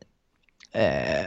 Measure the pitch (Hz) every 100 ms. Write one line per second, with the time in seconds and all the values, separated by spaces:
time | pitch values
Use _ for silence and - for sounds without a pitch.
0 | - _ _ _ _ _ - 110 92 69
1 | 62 76